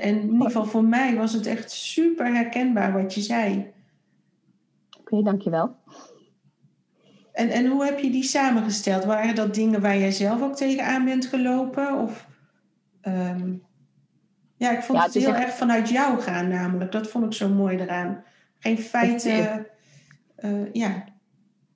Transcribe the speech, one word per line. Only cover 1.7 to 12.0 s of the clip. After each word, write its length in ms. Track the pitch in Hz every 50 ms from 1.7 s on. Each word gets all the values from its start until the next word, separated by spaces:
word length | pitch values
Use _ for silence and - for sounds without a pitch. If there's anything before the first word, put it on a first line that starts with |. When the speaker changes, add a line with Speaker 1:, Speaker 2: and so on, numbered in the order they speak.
Speaker 1:
super 640 | - - - - - 320 330 339 330 330 247 240 240
herkenbaar 600 | 240 233 233 - 247 254 254 233 202 202 202 190 190
wat 120 | 190 190 -
je 80 | 208
zei. 500 | 202 - 233 233 220 196 196 196 - - - - _ _ _ _ _ _ _ _ _ _ _ _ _ _ _ _ _ _ _ _ _ _ - -
Speaker 2:
Oké, 220 | _ - 220 208
dankjewel. 540 | 208 208 196 196 - 180 165 160 170 254 - _ _ - - - - - - - - _ _ _ _ _ _ _ _ _ _ _ _ _ _ _ _ _ _ _ _ _
Speaker 1:
En, 180 | - - 233 233
en 160 | - 240 254
hoe 180 | 254 269 277 285
heb 140 | 285 285 285
je 100 | 277 262
die 140 | 240 262 254
samengesteld? 840 | - - 285 269 262 240 226 214 220 196 - - 202 190 190 190
Waren 300 | 208 214 214 220 233 220
dat 180 | 220 214 202 196
dingen 280 | 214 220 220 220 208
waar 160 | 202 202 196
jij 140 | 196 196 196
zelf 300 | 190 196 202 202 226 240
ook 140 | 277 277 277
tegenaan 500 | - 277 269 269 269 - - 262 262 254
bent 200 | 262 262 262 254
gelopen? 720 | - - 254 247 254 254 262 262 262 - 277 277 285 277 277